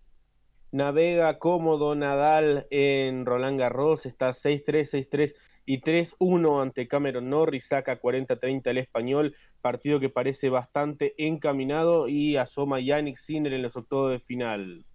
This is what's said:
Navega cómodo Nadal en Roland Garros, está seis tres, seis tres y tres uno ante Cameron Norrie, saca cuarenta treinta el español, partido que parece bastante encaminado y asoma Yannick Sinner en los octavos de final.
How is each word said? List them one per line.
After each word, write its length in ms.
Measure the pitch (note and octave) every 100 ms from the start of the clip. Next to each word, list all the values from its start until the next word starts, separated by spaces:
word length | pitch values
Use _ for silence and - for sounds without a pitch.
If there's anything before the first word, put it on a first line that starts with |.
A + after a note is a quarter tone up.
| _ - _ _ _ _ -
Navega 680 | C#3 C#3+ D3 E3+ E3+ D#3+ D3
cómodo 560 | D#3+ F3 D#3+ D#3 D3 D3
Nadal 720 | C#3+ C#3 D3+ D#3 D3+ C#3+ -
en 560 | C#3+ C#3 C#3 C3 C3 B2
Roland 340 | B2 C3 C#3
Garros, 460 | B2 A#2+ D3 D#3 C3
está 300 | - B2+ B2+
seis 260 | C#3+ D3
tres, 280 | D3 D3+ C#3+
seis 160 | C#3+ C3+
tres 240 | C#3+ D3 - _ _ -
y 140 | C3+
tres 340 | D#3 E3+ E3+ -
uno 420 | F#3 F3+ D#3+ C#3+
ante 260 | C3 C3 A#2+
Cameron 400 | C#3+ C#3+ B2 B2+
Norrie, 320 | D3 D#3+ C3+
saca 360 | - C#3 C3 B2
cuarenta 400 | B2 C3 C3+ A#2+
treinta 340 | B2+ C3+ B2
el 80 | B2+
español, 580 | B2+ A#2+ A#2+ C#3+ D3+ - _ _
partido 380 | B2 A#2+ C#3+ D3
que 100 | C3+
parece 400 | B2+ C3 C3+ C3+
bastante 680 | B2+ B2 C#3+ D3 C#3+ C#3+ D3+
encaminado 920 | D#3 D#3+ D3+ C#3 C3+ D3+ E3 E3+ B2+
y 300 | D3 D3+ C#3+
asoma 420 | B2 - C#3+ C3+
Yannick 380 | C3 D3 D3 B2+
Sinner 360 | - D#3 D3
en 100 | C3
los 120 | A#2+ B2
octavos 360 | A2 C#3 C3+
de 80 | B2+
final. 680 | - B2 A#2 G#2 F#2 E2+ -